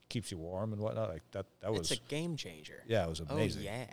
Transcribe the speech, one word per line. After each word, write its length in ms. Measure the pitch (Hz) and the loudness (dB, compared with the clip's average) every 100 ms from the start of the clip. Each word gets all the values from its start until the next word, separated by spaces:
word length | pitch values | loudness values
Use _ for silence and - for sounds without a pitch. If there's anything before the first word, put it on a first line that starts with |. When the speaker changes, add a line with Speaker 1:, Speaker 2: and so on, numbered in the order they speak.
| - | -4
Speaker 1:
keeps 200 | 120 - | -4 -2
you 60 | 90 | -6
warm 360 | 82 92 110 | -4 -2 -2
and 80 | 104 | 0
whatnot, 260 | 107 113 104 | 0 0 0
like, 140 | 80 - | -2 -6
that, 140 | 98 95 - | -6 -6 -4
that 100 | 98 | 0
was 180 | 107 80 | 2 2
Speaker 2:
It's 100 | 113 | -2
a 20 | - | -2
game 260 | 143 170 147 | -2 0 -2
changer. 480 | 95 80 76 - - | -4 -8 -12 -10 2
Speaker 1:
Yeah, 200 | 110 85 | 4 4
it 40 | |
was 120 | 80 | 0
Speaker 2:
Oh, 120 | 78 | 0
Speaker 1:
amazing. 300 | 147 - 110 | 4 4 2
Speaker 2:
yeah. 220 | 101 117 - | -2 -4 -4